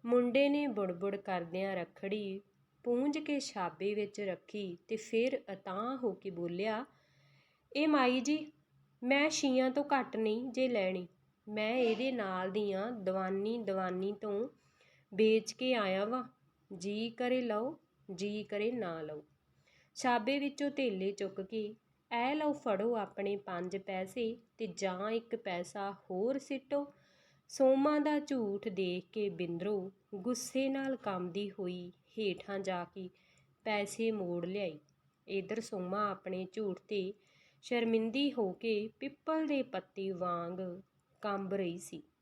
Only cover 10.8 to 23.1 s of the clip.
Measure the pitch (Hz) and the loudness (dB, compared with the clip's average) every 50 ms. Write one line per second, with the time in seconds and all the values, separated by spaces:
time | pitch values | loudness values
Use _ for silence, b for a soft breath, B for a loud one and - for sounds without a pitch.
10.8 | 190 185 185 185 180 170 _ _ _ _ _ _ _ 208 214 214 214 214 240 262 | 2 2 0 -2 -6 -8 _ _ _ _ _ _ _ -8 -4 -2 0 0 2 4
11.8 | 247 226 220 208 247 269 254 240 208 190 185 185 185 190 190 214 208 202 190 190 | 4 4 4 2 2 0 0 0 -2 -2 0 -2 -2 -2 0 0 0 0 0 0
12.8 | 196 233 247 220 190 185 185 190 190 185 196 196 196 214 233 240 220 190 190 190 | -2 -4 -4 -2 -2 -2 0 0 0 0 0 0 0 0 -2 -2 -2 -2 0 0
13.8 | 190 185 185 180 190 196 208 202 - 214 202 202 233 302 - b b b b b | 0 0 -2 -2 -2 -2 -4 -4 -4 -2 -2 -2 -2 -4 -6 b b b b b
14.8 | b b b b b b 208 185 220 220 220 220 214 - - - 254 254 254 233 | b b b b b b 2 6 6 8 8 6 4 0 -8 -2 0 2 2 2
15.8 | 208 190 185 190 202 214 247 254 240 - _ _ _ _ _ _ _ _ 196 180 | 2 2 2 2 0 0 -2 -4 -4 -6 _ _ _ _ _ _ _ _ -12 -8
16.8 | 175 202 202 214 226 233 226 - 247 247 254 254 247 233 208 208 233 262 320 - | -6 -4 -2 -2 -4 -4 -4 -2 0 2 2 2 2 0 0 0 0 -2 -4 -8
17.8 | _ _ _ _ _ - 190 170 190 208 208 214 208 - 208 202 208 226 254 240 | _ _ _ _ _ -12 -6 -4 -4 -4 -2 -4 -6 -4 -2 0 0 0 0 0
18.8 | 214 175 165 160 156 151 151 151 151 _ _ _ _ _ _ b b b b b | -2 -2 -4 -4 -6 -8 -8 -10 -12 _ _ _ _ _ _ b b b b b
19.8 | b b b - - 254 240 240 214 240 277 285 277 285 277 - 285 285 285 285 | b b b -2 2 4 4 4 4 2 2 2 0 -2 -2 0 -2 -2 0 2
20.8 | 269 240 196 185 190 196 202 - 196 190 - - 190 190 233 220 208 208 220 _ | 0 0 0 0 0 -2 -2 -2 -4 -6 -4 -6 -8 -4 -4 -4 -4 -4 -8 _
21.8 | _ _ _ _ _ _ 240 233 240 262 285 311 302 294 285 294 - 240 202 185 | _ _ _ _ _ _ -2 0 2 2 2 2 2 0 0 0 0 0 2 2
22.8 | 208 233 240 226 202 - | 2 2 2 0 -2 -4